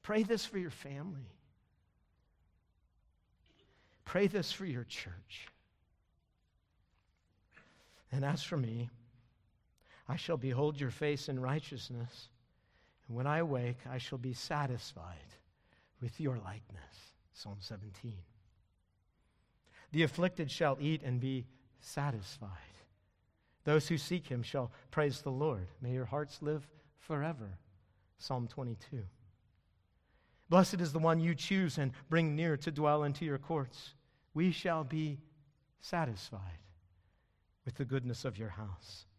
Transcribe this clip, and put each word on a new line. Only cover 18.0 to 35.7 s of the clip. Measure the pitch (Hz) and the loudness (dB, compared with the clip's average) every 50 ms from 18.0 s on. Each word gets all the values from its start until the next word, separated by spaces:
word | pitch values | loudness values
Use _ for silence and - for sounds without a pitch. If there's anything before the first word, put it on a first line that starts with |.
| - 120 107 92 82 - - - _ _ _ _ _ _ _ _ _ _ _ _ _ _ _ _ _ _ _ _ _ _ _ _ _ _ - - - - | -10 -10 -10 -10 -12 -16 -20 -20 _ _ _ _ _ _ _ _ _ _ _ _ _ _ _ _ _ _ _ _ _ _ _ _ _ _ -20 -20 -16 -2
The | - 156 165 | 4 4 4
afflicted | 143 - - 175 185 180 - 160 135 | 4 4 4 2 2 2 0 -4 -2
shall | - - 170 147 135 139 | 2 2 4 4 4 2
eat | 143 151 160 147 - | 2 2 2 2 0
and | 131 123 123 | 0 0 2
be | 123 135 135 127 120 - - - _ _ _ _ | 2 0 0 -2 -4 -8 -14 -20 _ _ _ _
satisfied. | - - - 147 143 143 123 107 98 - - - 113 98 92 87 - - - - - _ _ _ _ _ _ _ _ _ _ _ _ _ _ _ _ | -18 -8 -4 -2 0 0 -2 -2 -6 -10 -12 -12 -10 -10 -10 -12 -14 -18 -20 -20 -20 _ _ _ _ _ _ _ _ _ _ _ _ _ _ _ _
Those | 147 151 156 143 - | 6 6 6 6 4
who | 170 | 0
seek | 147 - - 180 180 - | 0 2 0 -2 -2 -2
Him | - 127 120 | -2 -2 -2
shall | 117 - - 139 123 120 - - - - | -2 -2 -2 -2 -2 -2 -6 -14 -20 -2
praise | - 156 151 143 131 - | 2 2 4 4 2 0
the | - 143 | -4 -4
Lord. | 131 131 151 156 127 98 92 90 - - | 0 2 2 0 0 0 -4 -8 -8 -8
May | 131 123 | -4 -2
your | 127 127 127 | -2 -2 -2
hearts | 117 135 147 151 143 - - | -2 -2 -4 -4 -4 -8 -6
live | 151 147 151 151 143 - - - - - _ _ | -2 -2 -2 -2 -4 -10 -20 -20 -20 -20 _ _
forever. | - - 160 143 143 160 165 131 110 98 92 - - - - - _ _ _ _ _ _ _ | -6 -4 -2 0 0 -2 -4 -4 -8 -10 -10 -12 -14 -20 -20 -20 _ _ _ _ _ _ _
Psalm | _ - - 135 123 120 | _ -4 -2 -2 -2 -2
twenty-two. | 117 - - 131 123 113 - - - 147 123 101 92 - - - - _ _ _ _ _ _ _ _ _ _ _ _ _ _ _ _ _ _ _ _ _ _ _ - | -4 -6 -6 -6 -6 -6 -8 -10 -10 -8 -8 -8 -8 -12 -18 -20 -20 _ _ _ _ _ _ _ _ _ _ _ _ _ _ _ _ _ _ _ _ _ _ _ 8
Blessed | 165 185 185 - - 175 | 8 8 8 8 4 0
is | 175 156 139 | 0 0 2
the | 165 | 4
one | 160 165 165 165 | 6 6 6 6
you | 165 170 170 | 4 2 2
choose | 143 - - 196 190 185 156 - | 0 0 2 2 4 4 2 2
and | 160 139 131 123 - - - | 2 0 0 -2 -6 -4 2
bring | 156 170 165 156 147 | 4 4 6 6 4
near | 151 170 165 151 | 2 4 2 2
to | 139 - 170 | 2 0 -4
dwell | 151 143 151 147 151 151 147 | 0 4 4 6 6 6 4
into | 143 143 143 175 | 2 0 0 0
your | 151 139 | -2 -2
courts. | 135 139 - 165 151 135 123 - - - - - _ _ _ _ _ _ _ _ | -2 -2 -2 0 0 0 -2 -8 -16 -18 -18 -20 _ _ _ _ _ _ _ _
We | 151 175 185 160 | 4 4 4 4
shall | - - 185 165 160 156 | 4 2 2 2 2 0
be | 127 156 156 156 151 143 139 - - - - - - _ _ _ _ | 0 0 0 0 0 -2 -4 -8 -16 -20 -20 -20 -20 _ _ _ _